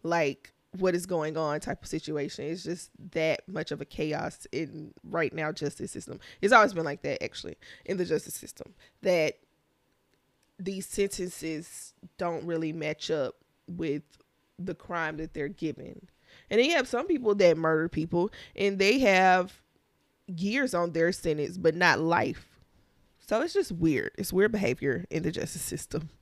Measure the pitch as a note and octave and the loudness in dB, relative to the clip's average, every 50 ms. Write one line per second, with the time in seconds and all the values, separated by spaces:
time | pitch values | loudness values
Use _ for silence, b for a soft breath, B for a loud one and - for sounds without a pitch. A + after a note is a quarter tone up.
0 | - E3 E3+ E3+ D3+ C#3 C3+ _ - - _ _ _ _ - F#3 F#3 F#3 E3+ F3+ | 0 0 2 2 2 0 -2 _ -14 -20 _ _ _ _ -4 0 2 2 2 0
1 | F3 F#3+ F#3 E3 D3+ D#3 D#3 D#3+ D#3+ D3 D3 D#3 - - - - - - - D#3+ | -2 -2 -2 -2 -2 -2 -2 -2 -2 0 -2 -4 -4 -6 -8 -8 -8 -8 -8 -6
2 | - - D#3 D3 C#3+ F#3+ - - C#3+ D3 E3 F#3 F3 D#3 F3 F3 - - _ - | -6 -4 -4 -4 -4 -4 -6 -8 -6 -6 -6 -6 -6 -8 -8 -8 -10 -20 _ -20
3 | - F3+ - E3 D#3+ D#3+ D3+ - _ - F#3+ E3+ D#3 - D3 D#3 C#3+ _ - - | -20 -6 -4 0 0 0 0 -2 _ -8 -8 -8 -6 -6 -6 -8 -8 _ -6 -6
4 | D#3 D#3 D3 - - - - - - - - D3 E3 C#3+ - D#3 D#3 - - - | -4 -4 -2 -4 -4 -6 -8 -12 -16 -8 -6 -6 -6 -6 -10 -14 -14 -16 -18 -20
5 | - E3 - E3+ D#3+ - - D3 D#3 D3+ D#3 - D3+ C#3+ - - - - - - | -14 -6 -2 -2 -2 -2 -2 -4 -4 -4 -4 -4 -6 -6 -6 -6 -12 -10 -10 -12
6 | - - - - B B B B - G3+ B3+ A3+ G#3 B3+ G3 E3 D#3+ C#3+ D3 - | -12 -12 -14 -16 B B B B 2 6 8 8 6 6 2 -2 -4 -4 -6 -6
7 | - C#3+ B2+ - - - - - - - D2+ B B B B B B - G3 F3+ | -4 -4 -4 -4 -4 -8 -8 -10 -12 -12 -14 B B B B B B -4 -2 -2
8 | F3+ E3 D#3+ D#3 - - - - - - - - - - - b b b b _ | 0 0 0 0 0 -6 -12 -12 -12 -14 -16 -16 -18 -20 -20 b b b b _
9 | - F#3+ F3+ E3+ D#3 D3+ - _ _ _ _ _ _ _ _ _ _ _ _ _ | 2 4 4 4 4 2 0 _ _ _ _ _ _ _ _ _ _ _ _ _
10 | _ _ _ _ _ _ _ _ _ _ _ - F#3 F#3+ G3 F#3+ F#3 - - - | _ _ _ _ _ _ _ _ _ _ _ -10 -8 -8 -6 -8 -10 -6 -2 -2
11 | G3 G3+ - - F3+ F3+ - - - D#3+ D#3 D3+ E3+ - - - - - _ _ | 0 0 -2 -6 -8 -8 -8 -8 -8 -6 -6 -6 -8 -12 -16 -18 -18 -18 _ _
12 | - - _ - F3+ F3 E3 D#3 - E3+ E3 D#3+ D#3+ D#3 D3+ E3 D3+ D3+ D#3 - | -20 -20 _ -6 -4 -4 -4 -4 -4 -4 -2 -2 -2 -4 -4 -4 -4 -4 -4 -6
13 | - - E3 D3+ C3+ - - _ _ _ _ _ _ - F3 E3+ E3 D#3 C#3+ D3+ | -4 -4 -2 -2 -2 -4 -4 _ _ _ _ _ _ -12 -8 -6 -2 -2 -2 -4
14 | - _ _ _ _ _ _ _ _ _ _ - F3 F#3+ E3+ _ - - F3 E3+ | -6 _ _ _ _ _ _ _ _ _ _ -10 -10 -10 -10 _ -10 -8 -4 -4
15 | D#3+ D#3 D#3 D3+ D#3+ D#3+ - D#3+ C#3+ D3+ D#3+ - D#3+ D#3 C#3 - C3+ - - - | -4 -4 -6 -8 -10 -8 -6 -6 -6 -6 -6 -6 -6 -6 -6 -6 -12 -16 -16 -18
16 | - _ _ b b b b b b b - A3+ B3 D4+ E4+ D4 B3+ - - A#3+ | -20 _ _ b b b b b b b 4 4 6 6 4 2 2 2 -2 -2
17 | D4+ G4+ E4+ C#4 B3 G#3+ G3+ G3+ F#3+ F3 D#3+ D#3+ D#3+ D#3+ D#3+ D#3 E3 F3 - D#3 | 0 0 0 2 4 2 4 8 8 8 8 6 4 4 4 4 2 0 -2 -4
18 | D#3+ E3 - F3 F3 G#3+ B B B B B - F#3+ G3+ G3 F#3+ F#3+ G3 - C#4 | -2 0 2 2 0 0 B B B B B -2 0 0 2 4 4 4 6 6
19 | B3+ G3+ F#3+ F#3 F#3 F#3 F#3 F#3 F3+ F#3+ - _ _ _ _ _ _ _ _ _ | 6 6 8 8 8 8 8 6 4 -2 -8 _ _ _ _ _ _ _ _ _
20 | _ _ _ _ _ - F3+ D#3+ F#3+ G3+ A3+ C#4 C#4 B3+ F#3 F3 F3 F3 D3+ E3 | _ _ _ _ _ -12 -6 -4 -2 0 0 0 0 2 2 0 0 0 2 2
21 | E3 E3+ F#3+ - - E3+ D3+ D3+ D3 - F3+ - - E3 D#3+ F3 F3+ E3+ C3+ - | 2 2 2 0 -2 -2 0 0 -2 -4 -4 2 2 2 4 6 4 6 6 4
22 | D#3+ E3 E3 - - - - - - _ _ _ _ _ _ _ _ _ _ _ | 2 2 2 2 0 -2 -4 -8 -14 _ _ _ _ _ _ _ _ _ _ _
23 | _ _ _ _ _ - G#3+ A3+ D4 F4 - G4 E4 - F3+ E3 D#3+ D#3+ D3 A2 | _ _ _ _ _ -2 -2 -2 -2 0 0 -2 -2 -2 -2 0 2 2 2 2
24 | - - - - G3 - - F#3 G3+ G#3+ A3+ G#3 G3 - - - C#3 C#3 A#2+ - | -2 -4 -6 -6 -8 -2 2 2 2 2 2 0 0 0 -2 0 -2 -2 -2 -2
25 | F3+ - - D#3+ E3 D3+ E3+ - - - - E3+ - - - - - _ - D#3+ | -6 -6 -6 -4 -4 -4 -4 -4 -8 -8 -8 -10 -8 -8 -8 -10 -10 _ -8 -8
26 | D#3 D#3 - _ | -8 -10 -16 _